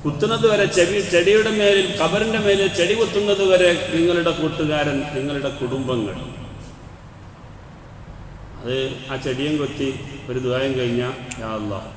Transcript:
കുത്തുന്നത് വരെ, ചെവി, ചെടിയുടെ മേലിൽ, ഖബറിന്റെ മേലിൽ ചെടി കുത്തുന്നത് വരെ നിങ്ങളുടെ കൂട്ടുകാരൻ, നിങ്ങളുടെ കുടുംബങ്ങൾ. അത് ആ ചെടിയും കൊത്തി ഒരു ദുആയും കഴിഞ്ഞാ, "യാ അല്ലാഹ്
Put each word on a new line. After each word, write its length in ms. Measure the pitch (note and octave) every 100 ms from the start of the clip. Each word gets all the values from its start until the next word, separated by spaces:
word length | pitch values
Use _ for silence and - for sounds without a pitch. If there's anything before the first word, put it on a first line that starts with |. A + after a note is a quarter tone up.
കുത്തുന്നത് 460 | D3 - G#3 A3+ A3+
വരെ, 140 | G#3
ചെവി, 360 | G3 F#3 F3 G3+
ചെടിയുടെ 500 | F#3 F3 F3 G#3+ A3
മേലിൽ, 520 | G#3+ G3+ G3 F#3 -
ഖബറിന്റെ 360 | D#3+ G3+ A3 A3
മേലിൽ 280 | G3+ G3 F#3+
ചെടി 280 | - F3+
കുത്തുന്നത് 500 | A3 A3 G#3 G#3 G3+
വരെ 480 | F#3+ F#3 F3+ E3+ C#3
നിങ്ങളുടെ 360 | D#3+ E3+ F3 E3+
കൂട്ടുകാരൻ, 760 | D3+ D#3 - D3+ D3+ D3 C#3 C3+
നിങ്ങളുടെ 340 | C3 C#3 C#3+ C3+
കുടുംബങ്ങൾ. 680 | - B2 C3 C3 B2 G#2 F2+ - - - - - - - - - - - - - - - - - - - - - - - -
അത് 300 | A#2 C3 C3 - -
ആ 40 | C3
ചെടിയും 400 | C3+ B2+ D3 D3+
കൊത്തി 440 | C#3 - C3+ C3 - - -
ഒരു 100 | B2+
ദുആയും 400 | B2+ B2 C3+ B2+
കഴിഞ്ഞാ, 340 | B2 A#2+ B2 C3 - -
"യാ 140 | A2
അല്ലാഹ് 300 | G#2+ G#2 G2 -